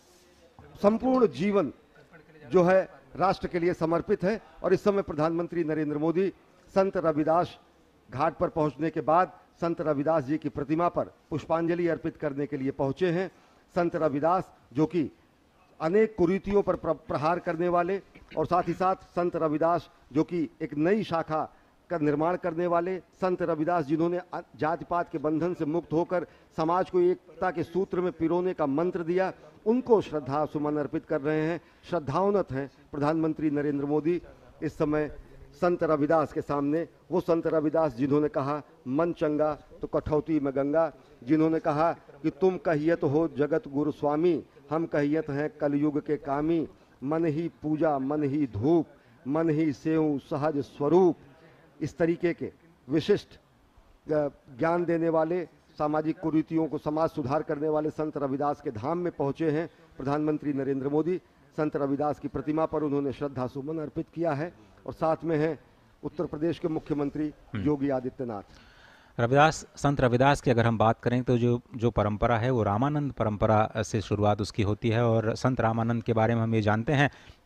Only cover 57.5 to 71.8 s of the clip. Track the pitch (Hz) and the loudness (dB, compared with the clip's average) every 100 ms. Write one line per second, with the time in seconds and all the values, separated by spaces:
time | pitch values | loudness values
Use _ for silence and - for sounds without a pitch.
57.5 | 147 156 151 151 - 156 147 139 135 143 | -4 -2 0 -2 -4 -6 -4 -4 -2 -2
58.5 | 143 151 107 135 175 175 - 139 139 160 | -4 -6 -6 -4 -4 -4 -4 -4 -2 -2
59.5 | 151 165 - - - 135 151 151 151 143 | -2 -4 -12 -20 -8 -4 0 0 -2 -2
60.5 | 135 135 135 135 151 160 180 - _ _ | -4 -2 -2 0 0 0 -2 -6 _ _
61.5 | - 151 147 139 139 147 139 147 139 135 | -4 -2 -2 -2 0 -2 -4 -6 -6 -4
62.5 | 156 160 156 151 143 143 117 143 131 127 | -2 0 -2 0 0 -2 -4 -6 -4 -6
63.5 | 139 139 160 147 165 156 160 165 139 175 | -6 -8 -8 -6 -8 -8 -4 -2 -2 -4
64.5 | - - - - 120 160 160 160 151 160 | -10 -20 -16 -14 -4 -2 0 0 0 0
65.5 | 139 - _ _ _ 147 - 160 151 165 | -2 -10 _ _ _ -10 -6 -6 -4 -4
66.5 | 143 170 156 - 147 143 143 151 - - | -2 -4 -4 -4 -2 -2 -4 -6 -8 -10
67.5 | 104 135 143 143 131 127 - 120 101 - | -4 -2 0 0 -2 -4 -6 -8 -8 -12
68.5 | - - - - - - - 117 139 156 | -20 -20 -20 -20 -20 -12 -4 2 6 6
69.5 | - - - 143 139 127 120 135 147 139 | 2 -10 -4 -2 2 2 4 4 4 2
70.5 | 120 117 110 110 113 117 123 127 123 120 | 2 2 4 2 2 0 0 2 2 2
71.5 | 120 - 120 | 0 -4 -2